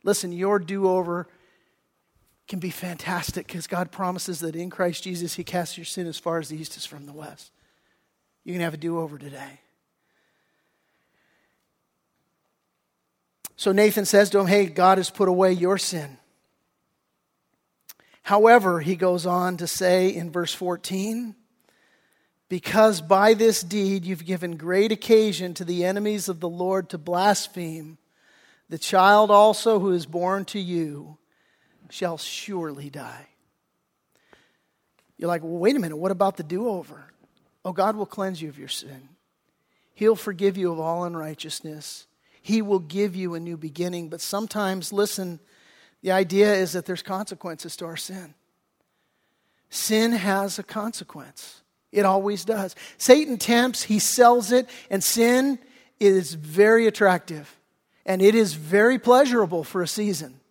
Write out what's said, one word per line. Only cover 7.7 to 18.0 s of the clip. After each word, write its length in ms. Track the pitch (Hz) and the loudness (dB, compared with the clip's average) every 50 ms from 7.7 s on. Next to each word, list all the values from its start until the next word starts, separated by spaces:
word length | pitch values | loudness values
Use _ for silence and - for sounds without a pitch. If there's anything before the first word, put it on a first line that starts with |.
| _ _ _ _ _ _ _ _ _ _ _ _ _ _ _ | _ _ _ _ _ _ _ _ _ _ _ _ _ _ _
You 80 | - | -10
can 100 | 180 180 | -6 -4
have 120 | 170 165 156 | -4 -4 -6
a 40 | |
do-over 400 | 151 156 170 170 165 165 147 147 | -6 -6 -4 -4 -4 -6 -8 -10
today. 440 | 139 139 143 135 131 135 135 135 _ _ _ _ _ _ _ _ _ _ _ _ _ _ _ _ _ _ _ _ _ _ _ _ _ _ _ _ _ _ _ _ _ _ _ _ _ _ _ _ _ _ _ _ _ _ _ _ _ _ _ _ _ _ _ _ _ _ _ _ _ _ _ _ _ _ _ _ _ _ _ _ _ _ _ _ _ - - _ | -16 -16 -16 -16 -16 -18 -18 -20 _ _ _ _ _ _ _ _ _ _ _ _ _ _ _ _ _ _ _ _ _ _ _ _ _ _ _ _ _ _ _ _ _ _ _ _ _ _ _ _ _ _ _ _ _ _ _ _ _ _ _ _ _ _ _ _ _ _ _ _ _ _ _ _ _ _ _ _ _ _ _ _ _ _ _ _ _ -20 -20 _
So 160 | - - 202 | -2 0 2
Nathan 320 | 190 202 214 214 208 220 196 | 4 4 4 4 4 0 -2
says 260 | - - 202 208 196 | 4 6 6 6 6
to 80 | 196 202 | 2 2
him, 80 | 196 | 4
"Hey, 180 | 175 196 208 196 | 4 4 4 2
God 320 | 170 151 180 180 185 190 | 0 2 4 6 6 6
has 120 | 190 180 - | 4 2 -4
put 200 | - - 202 185 | -2 0 0 2
away 240 | 180 180 190 185 185 | 4 4 4 2 4
your 240 | 175 175 180 196 | 2 0 0 0
sin." 400 | 185 - - 185 165 147 139 131 _ _ _ _ _ _ _ _ _ _ _ _ _ _ _ _ _ _ _ _ _ _ _ _ _ _ _ _ _ _ _ _ _ _ - - _ | 0 -2 -6 -6 -8 -10 -10 -16 _ _ _ _ _ _ _ _ _ _ _ _ _ _ _ _ _ _ _ _ _ _ _ _ _ _ _ _ _ _ _ _ _ _ -20 -20 _